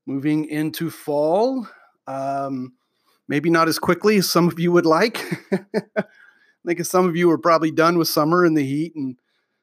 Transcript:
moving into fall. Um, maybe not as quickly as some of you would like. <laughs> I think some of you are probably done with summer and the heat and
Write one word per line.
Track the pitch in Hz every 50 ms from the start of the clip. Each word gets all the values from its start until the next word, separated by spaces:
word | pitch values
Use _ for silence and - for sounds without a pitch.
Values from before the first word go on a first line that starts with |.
| _
moving | 135 135 139 135 151 151 156 156
into | - 151 151 156 156 151 - 170 156
fall. | - - - - 147 147 147 156 170 202 226 262 269 262 214 - - _ _ _ _ _ _
Um, | 131 135 135 135 139 139 139 139 135 135 127 127 127 _ _ _ _ _ _ _ _ _ _ _ -
maybe | 139 147 143 165
not | 170 165 165
as | 165 147 -
quickly | - - 175 170 - 208 220 196
as | 175 -
some | - 170 170
of | 170 165 170
you | 165 175
would | 175 175 165
like. | 160 156 165 208 247 - - - - 170 - - -
<laughs> | 196 180 - _ - 214 - _ -
I | - 208 - _ _ - _ _ _ _ _ _ _ -
think | 170 170 160 165
some | - - 185 185 180
of | 156
you | 165 175 175
are | 160 143
probably | - 170 165 160 160 160
done | 147 156 160 170 175
with | 170 156 -
summer | - 165 151 151 170 180 175
and | 170 156
the | 156
heat | 139 131 139 147 160 170 -
and | 156 135 131 123 _ _ _ _ _ _ _ _ _